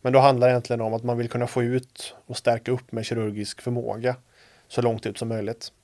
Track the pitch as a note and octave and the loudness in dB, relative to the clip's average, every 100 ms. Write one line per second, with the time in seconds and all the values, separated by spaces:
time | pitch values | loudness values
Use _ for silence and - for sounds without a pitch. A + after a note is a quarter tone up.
0 | B2+ C3 C#3 B2+ B2 B2 - A#2 A2 A2 | 6 6 6 6 4 4 0 -2 -2 -2
1 | A#2+ A#2+ A#2 B2 A#2+ C3 A#2+ B2+ B2+ - | -2 -2 -2 -4 -2 0 0 -2 -4 -16
2 | - - - B2 - A2+ - B2 - A#2 | -16 -18 -14 -2 0 0 -2 -4 -4 -8
3 | G#2+ A#2 G#2+ G#2 G#2 - - A#2+ A#2+ G#2 | -4 -2 -2 -4 -8 -8 -6 -4 -4 -2
4 | B2 B2 _ _ _ _ _ - A#2+ A2 | -2 -4 _ _ _ _ _ 0 0 0
5 | A2 G2+ A2+ A2+ G#2 A#2 - _ | -6 -6 -6 -4 -6 -8 -14 _